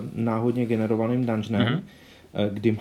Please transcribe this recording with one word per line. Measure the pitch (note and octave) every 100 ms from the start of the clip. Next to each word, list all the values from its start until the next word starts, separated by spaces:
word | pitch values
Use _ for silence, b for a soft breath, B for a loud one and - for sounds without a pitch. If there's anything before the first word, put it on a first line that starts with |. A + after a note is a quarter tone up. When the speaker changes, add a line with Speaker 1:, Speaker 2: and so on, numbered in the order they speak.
| G2+
Speaker 1:
náhodně | - A#2 A2+ A#2+ A#2+ A#2
generovaným | A2+ A2 A2 A2+ B2 A#2+
dungeonem, | A2 G#2+ G#2 G#2+
Speaker 2:
Mhm. | D#3 - B B B B
Speaker 1:
a, | - G#2
kdy | G2+ A2+ A2